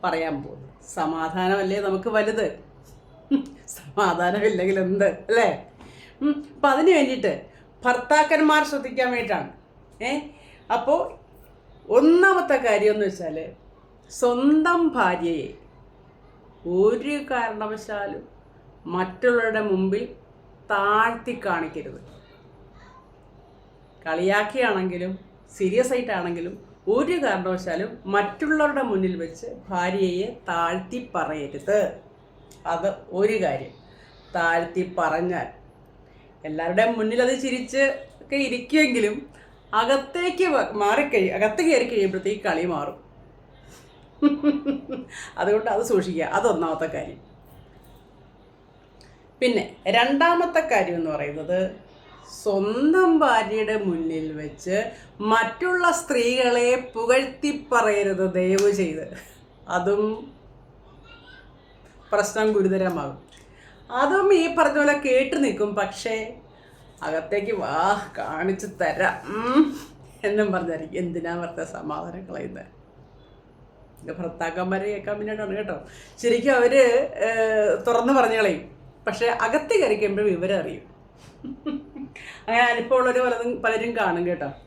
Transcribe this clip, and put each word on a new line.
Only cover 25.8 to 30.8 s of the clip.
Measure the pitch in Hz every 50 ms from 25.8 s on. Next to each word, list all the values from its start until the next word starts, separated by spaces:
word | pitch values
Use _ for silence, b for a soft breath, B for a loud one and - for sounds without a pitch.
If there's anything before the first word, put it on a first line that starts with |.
| 254 254 269
ആയിട്ടാണെങ്കിലും | 247 247 247 208 185 175 175 170 170 165 180 190 - - - - _ _ - 214
ഒരു | 247 294 - 359 339 285
കാരണവശാലും | 233 196 185 185 185 185 180 - 180 165 165 196 - - - - 185 196
മറ്റുള്ളവരുടെ | 208 202 202 - - 311 294 311 311 302 294 294 277 262 233
മുന്നിൽ | 208 190 190 185 180 165
വെച്ച് | 165 160 - - - - - - - -
ഭാര്യയെ | 190 175 175 180 185 202 190 180 175 180 202 233 240 - - -
താഴ്ത്തി | 175 170 170 170 180 190